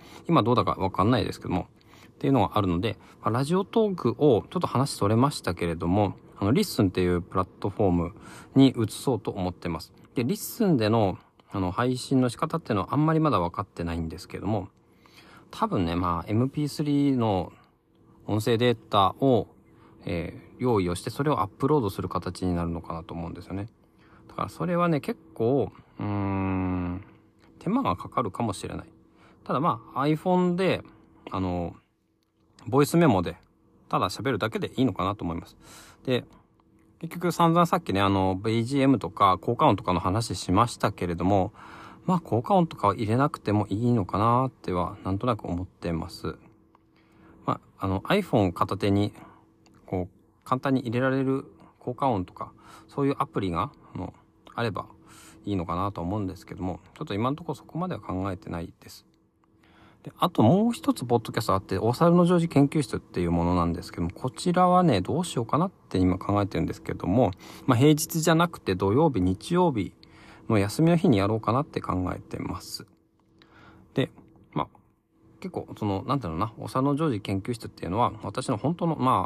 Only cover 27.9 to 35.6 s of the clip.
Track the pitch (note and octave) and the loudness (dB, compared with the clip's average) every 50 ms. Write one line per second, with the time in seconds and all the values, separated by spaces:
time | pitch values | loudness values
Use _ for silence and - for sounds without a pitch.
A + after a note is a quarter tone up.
27.9 | F2 - - - - - - F#2 - - A#2+ G#2 F#2+ - - E2+ E2 E2+ - - | -4 -4 -8 -8 -6 -6 -6 -4 -4 -4 -4 -4 -4 -6 -8 -10 -10 -12 -12 -16
28.9 | - _ _ _ _ _ - - _ _ - - F3+ B2+ D#3 E3+ A2+ A2+ - - | -20 _ _ _ _ _ -20 -20 _ _ -6 -4 -2 0 0 0 -2 -2 -6 -8
29.9 | - B2+ C3+ D3+ D#3 D3+ - F#3+ F3+ F3+ F3+ F3+ F3 F3 F#3+ F3 A#2+ - - - | -4 -2 0 0 0 0 2 2 2 4 2 2 0 0 0 0 0 -2 -4 -10
30.9 | - - _ _ _ _ - - - F#2+ F#2+ F2+ F2 F2 F2 F2 - - _ _ | -20 -20 _ _ _ _ -14 -8 -6 -4 -2 -2 -2 -4 -4 -6 -10 -14 _ _
31.9 | _ _ _ _ _ _ _ _ _ _ _ _ _ - - - A#2 C#3 D3 - | _ _ _ _ _ _ _ _ _ _ _ _ _ -18 -6 2 4 4 4 6
32.9 | - E3+ E3+ D3 G2+ F#2 E2 E2 E2 - _ _ _ _ _ _ _ _ _ - | 6 6 6 6 6 4 2 -2 -6 -10 _ _ _ _ _ _ _ _ _ -2
33.9 | - D3 G#2+ F2 - - G#2 C#3 B2 - A2 A2+ - G#2+ G#2+ G2 - - C3 A#2+ | 0 0 0 0 -2 -2 -2 -2 -2 0 -2 -2 -2 -4 -6 -4 -2 0 0 0
34.9 | F#2 - F2 F#2+ G#2 - F2+ E2+ E2 F2 F2 - - - | 0 0 -2 -2 -2 -4 -6 -6 -6 -8 -10 -14 -18 -20